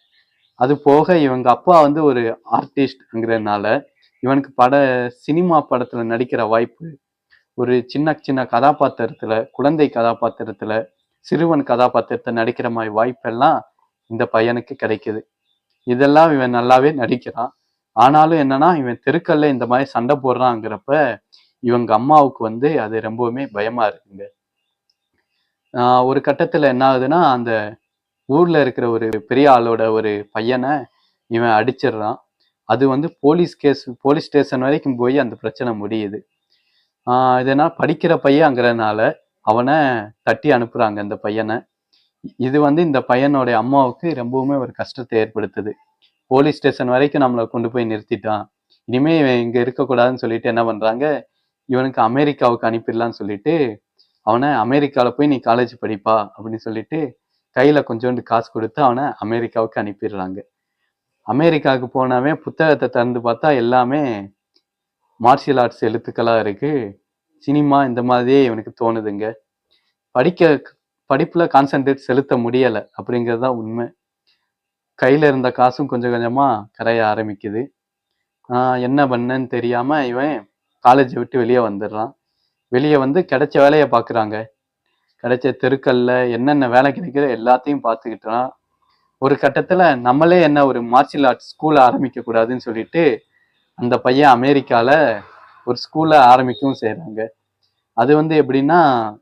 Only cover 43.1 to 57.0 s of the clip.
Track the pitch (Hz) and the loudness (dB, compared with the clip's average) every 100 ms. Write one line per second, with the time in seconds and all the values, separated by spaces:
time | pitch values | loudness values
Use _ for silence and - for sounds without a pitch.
43.1 | 123 139 143 123 113 120 139 131 - 170 | 0 2 0 0 0 2 2 0 -2 -6
44.1 | 143 120 131 135 139 123 - - - 120 | -6 -6 -4 -2 -4 -6 -10 -12 -12 -4
45.1 | 113 110 - 101 107 104 - _ _ _ | -2 -2 -4 -8 -8 -10 -12 _ _ _
46.1 | _ - 131 147 143 139 - 127 127 143 | _ 0 2 2 0 -2 -2 0 0 0
47.1 | 147 131 120 113 120 117 123 113 107 - | 2 0 0 -4 -4 -4 -4 -4 -6 -6
48.1 | 110 107 104 104 _ _ _ - 123 151 | -6 -4 -6 -8 _ _ _ -6 0 2
49.1 | 165 139 123 117 120 120 123 131 123 123 | 2 2 0 0 -2 -2 -2 -2 2 0
50.1 | 127 120 113 123 113 117 107 110 120 147 | 0 -4 -4 -2 -2 -2 -2 -4 -2 -2
51.1 | 135 - _ _ _ - 127 131 131 113 | -4 -8 _ _ _ -4 -2 -2 -2 0
52.1 | 131 151 139 123 117 113 117 113 113 117 | 0 0 0 0 0 -2 -4 -4 -4 -6
53.1 | - 101 101 151 165 123 104 _ _ _ | -6 -10 -6 -2 -2 -2 -6 _ _ _
54.1 | _ 110 117 143 131 110 143 143 135 123 | _ -2 0 0 -2 0 0 0 0 0
55.1 | 131 147 127 120 120 123 - 104 101 110 | 0 0 0 0 0 -2 -4 -8 -4 -2
56.1 | 110 101 - 110 110 117 110 104 156 | -2 -2 -12 -12 -10 -8 -10 -8 -6